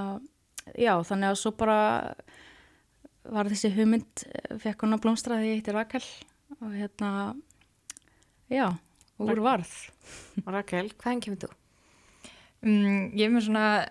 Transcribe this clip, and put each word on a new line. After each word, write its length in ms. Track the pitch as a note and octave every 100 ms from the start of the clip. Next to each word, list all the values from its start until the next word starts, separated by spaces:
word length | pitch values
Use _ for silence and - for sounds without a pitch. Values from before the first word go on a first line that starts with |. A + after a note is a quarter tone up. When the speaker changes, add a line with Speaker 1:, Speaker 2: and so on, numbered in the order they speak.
| G3 G3 C4+ _ _ - - -
Speaker 1:
já, 160 | A#3 F3+
þannig 300 | E3 G3 G3
að 60 | G3
svo 100 | A3+
bara 260 | G#3+ A3+ G#3+ G#3+ A3+ - - - - - - _ _ _ _ C#4+ _
var 200 | - G#3+
þessi 300 | G3+ G#3 G#3+
hugmynd, 500 | G3 A3 A3+ - -
eh, 320 | - - - A3
fékk 300 | A3 G#3 G#3+
hún 80 |
að 80 | A3
blómstra 340 | A3+ A3+ A#3+ A#3
þegar 140 | A3
ég 80 | A3
hitti 160 | G#3+
Rakel 300 | G#3 A3 C4 - - - _ - C#4+
og 80 | A3
hérna, 640 | G3+ G#3 - G3+ G3 G3+ C4 - _ _ _ - - _ _ _ _ -
já, 180 | B3+ G#3+ E3+ _ _ _ -
og 60 | G#3+
úr 100 | A3
Speaker 2:
Ra- 60 |
Speaker 1:
varð. 320 | A#3 A3+ E3+ - - - - - - -
Speaker 2:
Og 160 | F#3
Rakel, 380 | G3 G3 F3+ G3+
hvaðan 280 | - A#3+ B3
kemur 220 | A#3 F#3+
þú? 80 | - - _ _ _ _ _ _ - - - -
Speaker 3:
Mm, 500 | A3 G#3 G3+ G3 F#3+
ég 140 | G#3 G#3+
er 20 |
með 140 | A#3+ G#3+
svona 200 | G#3+ G#3+ G#3 -